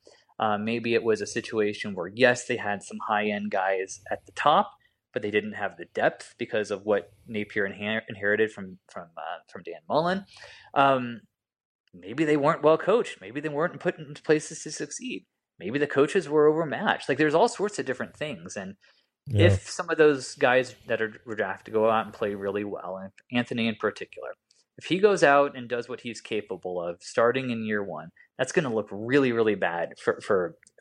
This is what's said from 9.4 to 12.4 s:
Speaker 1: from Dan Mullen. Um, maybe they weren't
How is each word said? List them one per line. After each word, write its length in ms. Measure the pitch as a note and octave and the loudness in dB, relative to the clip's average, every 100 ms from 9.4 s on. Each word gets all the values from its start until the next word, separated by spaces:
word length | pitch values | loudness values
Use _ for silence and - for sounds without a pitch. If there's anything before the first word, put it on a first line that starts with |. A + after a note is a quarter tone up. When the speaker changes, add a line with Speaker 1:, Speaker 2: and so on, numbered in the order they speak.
| _ | _
Speaker 1:
from 140 | G2+ | -16
Dan 200 | E2+ E2 _ | -14 -16 _
Mullen. 360 | B2+ E3+ G3 G3 - - - - | -2 0 -4 -8 -20 -20 -20 -4
Um, 460 | C#3 C#3 C3+ A#2+ A#2 _ _ _ _ _ _ _ | 2 4 2 -2 -10 _ _ _ _ _ _ _
maybe 300 | F2 F2 B2 | -18 -12 -2
they 120 | D#3+ | 2
weren't 280 | D3+ | 4